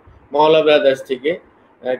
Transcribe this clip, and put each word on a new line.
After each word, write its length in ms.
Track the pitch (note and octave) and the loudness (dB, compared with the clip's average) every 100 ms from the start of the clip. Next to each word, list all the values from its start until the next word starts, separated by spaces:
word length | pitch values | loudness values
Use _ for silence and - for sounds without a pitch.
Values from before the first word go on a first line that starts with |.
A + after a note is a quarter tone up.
| _ _ _ | _ _ _
মাওলা 300 | C#3+ D#3 D#3 | 0 2 2
ব্রাদার্স 420 | D3+ D3 C3+ C3 | 2 2 2 -2
থেকে, 360 | - B2 C#3+ F#3 - _ _ _ | -4 -8 -6 -8 -12 _ _ _
আহ, 140 | B2+ | -8